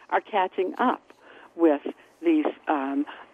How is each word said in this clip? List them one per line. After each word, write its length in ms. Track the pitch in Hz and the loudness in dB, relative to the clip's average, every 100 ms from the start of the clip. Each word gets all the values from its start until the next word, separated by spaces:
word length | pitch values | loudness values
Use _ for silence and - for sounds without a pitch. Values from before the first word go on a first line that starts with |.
| - | -4
are 100 | 196 | -4
catching 540 | - 208 185 - 185 - | -2 -2 -2 -2 -4 0
up 220 | 247 - _ - - - - | -2 -2 _ -20 -20 -20 -14
with 280 | - 165 143 - - - - | 2 4 4 -2 -12 -16 -4
these, 200 | 170 156 135 - - | 2 2 2 -4 -4
um, 400 | 156 135 139 147 - - | -2 -2 -4 -4 -8 -20